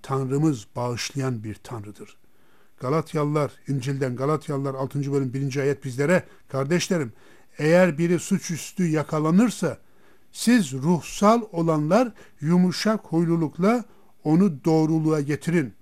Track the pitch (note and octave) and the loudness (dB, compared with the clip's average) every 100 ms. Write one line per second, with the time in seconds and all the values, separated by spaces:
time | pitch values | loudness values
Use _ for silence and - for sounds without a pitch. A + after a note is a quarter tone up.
0 | - C3+ C3 C#3 D#3 C3 G2 - B2 A#2 | -4 -4 -2 -2 0 -2 -8 -8 -6 -6
1 | - C#3 C3 A#2+ G#2+ G2+ - A#2 G2+ G2+ | -8 -6 -4 -6 -8 -12 -12 -14 -14 -18
2 | G#2+ - - - - - - - B2+ D#3 | -20 -20 -20 -20 -20 -20 -20 -10 -2 -2
3 | D#3 D#3 D3 D3+ C#3 - - C#3 B2 C#3 | -2 -2 -2 0 -2 -6 -6 -6 -4 -4
4 | C3+ A#2+ C3+ D3+ - C#3 C#3 C3+ C3+ C#3+ | -4 -2 -2 -2 -4 -6 -4 -4 -6 -4
5 | C#3 C#3 C3+ C3 C#3 C3+ C#3 C#3 C3+ B2 | -2 -2 -2 -4 -4 -2 -2 -2 -6 -4
6 | D3 F3+ - - - C3+ C#3 F3 - F3+ | 2 2 0 -20 -8 -6 0 -2 0 -2
7 | B2 - - - - - D3 F3 F#3 D3 | -2 -8 -20 -20 -20 -4 2 6 4 2
8 | E3+ F3 - F#3+ - D#3+ - - F3 D3+ | 0 0 0 -4 -2 -8 -8 -2 0 0
9 | D3 D#3 D#3 F3+ A#3+ - E3 A2 - - | -2 0 4 4 4 2 -4 -4 -16 -20
10 | - - - - - A#3+ D#3+ C3 C#3 F3+ | -20 -20 -20 -4 4 4 2 -2 0 0
11 | - - G3+ A#3 G#3+ E3 E3 D#3 D3+ G3 | -2 2 4 4 0 -2 0 0 4 2
12 | B3+ - - - D3 F3 F3+ - G#3 G#3+ | 2 -4 -20 -8 0 4 4 2 -2 -2
13 | - E3 E3+ E3+ D#3 - F#3 A#3+ - - | -2 -2 0 0 -2 0 0 0 -4 -18
14 | - - D3+ E3 G3+ C#3 - D#3+ D#3 D#3+ | -20 -10 0 4 4 0 2 2 4 2
15 | D#3 D#3 C#3+ D3 - E3+ B2+ - | 0 0 -2 -4 0 0 -2 -8